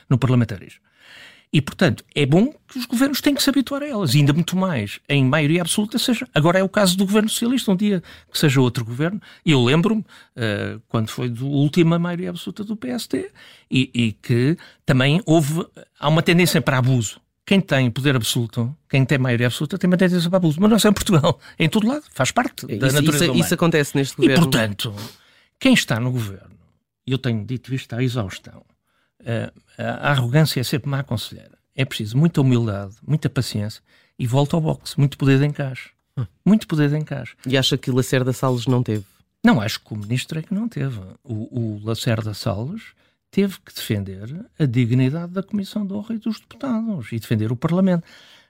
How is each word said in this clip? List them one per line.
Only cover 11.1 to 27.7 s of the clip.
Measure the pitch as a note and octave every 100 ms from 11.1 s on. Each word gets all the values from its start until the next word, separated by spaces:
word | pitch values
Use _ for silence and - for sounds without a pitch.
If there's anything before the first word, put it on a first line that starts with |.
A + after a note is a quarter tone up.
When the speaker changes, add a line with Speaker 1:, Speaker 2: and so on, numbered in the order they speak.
| - B2+
Speaker 1:
a | A#2 C3+
última | C#3+ C#3+ F3+ E3 E3+
maioria | F3 F3 F3+
absoluta | F3 - F3+ G#3
do | A3
P | B3
S | A#3+ -
D, | - F#4+ _ - - -
e, | C3+ B2
e | A#2+ A#2
que | - - A#2+ C3 F3 - _ -
também | C3 C#3 E3 F#3+
houve, | D#3+ C#3 D#3+ - - - -
há | C#3+
uma | D#3
tendência | E3 F3 F3 E3
para | C#3 C3
abuso. | B2 B2+ G#2+ - _ _ -
Quem | G3
tem | - C#3 B2+
poder | A2 C#3
absoluto, | C3 G#2+ B2+ A#2 - A#2+ D3 -
quem | C#3 C3
tem | C#3+
maioria | C3 A#2 B2
absoluta, | - D3+ F#3+
tem | F3+
uma | F3+
tendência | F#3 F3+ E3
para | F#3
abuso. | E3+ D3+
Mas | G#3+
não | A3
só | G#3+
em |
Portugal, | G3 - E3 E3 - -
<laughs> | -
em | D#3+
todo | A3 G#3+
lado, | D4 -
faz | - C3
parte | - B3 - -
Speaker 2:
É, | G2+
Speaker 1:
da | C3+
Speaker 2:
isso, | C#3+
Speaker 1:
natureza | D3+ D3
Speaker 2:
isso, | F3
Speaker 1:
humana. | E3 E3
Speaker 2:
isso |
acontece | F3 E3+ D#3+ C#3+ C#3+
neste | C3+ -
Speaker 1:
E, |
Speaker 2:
governo. | - C3
Speaker 1:
portanto, | C3 B2 A2 G2+ A#2+ G2+ A2 - _ _ _ -
quem | C4
está | A#3+ - A#2
no | B2+
governo, | B2+ G#2+ F#2+ - _ _ _ _ _ -
e |
eu | C3
tenho | B2+ A2+ G2+
dito | B2+ -